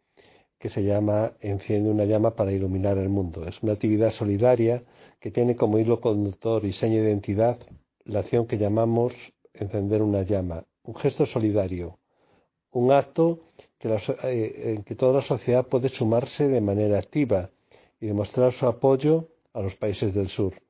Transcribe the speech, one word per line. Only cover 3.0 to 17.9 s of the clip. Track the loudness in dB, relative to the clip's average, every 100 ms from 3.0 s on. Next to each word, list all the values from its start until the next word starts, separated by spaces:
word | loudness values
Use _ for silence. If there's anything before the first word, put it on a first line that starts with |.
| 0
mundo. | -2 -2 -6 -10
Es | -6
una | -4
actividad | 0 0 2 2
solidaria | 0 -2 2 4 4 2 0 -6 _ -20 _
que | -6
tiene | 0 0 2
como | 2 2
hilo | 2 0
conductor | 0 0 -2 -4 -2 -2
y | -2
seña | -2 0 2
de | 2
identidad | 0 -2 0 0 0 -8 -20 _ _
la | -8 -6
acción | -2 -2 0
que | -2
llamamos | 0 2 2 2 0 -4 -16 _ _
Encender | -12 -6 -4 0 0
una | 2 0
llama, | 0 -2 -4 -8 -14 _
un | -18
gesto | -6 -4 0 -2
solidario, | 0 0 0 -2 -4 -10 -14 _ _ _ _ _ _ _
un | 0 4
acto | 4 2 0 0 0 -10 -20 -20 _
que | -4
la | -2
so-, | -2 -4
eh, | -4 -2 -4 -4 -6
en | -6
que | -6
toda | 0 2
la | 2
sociedad | 0 -2 2 2 2
puede | 0 -2
sumarse | -2 0 2 0 0 2
de | 2
manera | 2 0 2 0
activa | 0 -2 0 0 -2 _ _ -20 _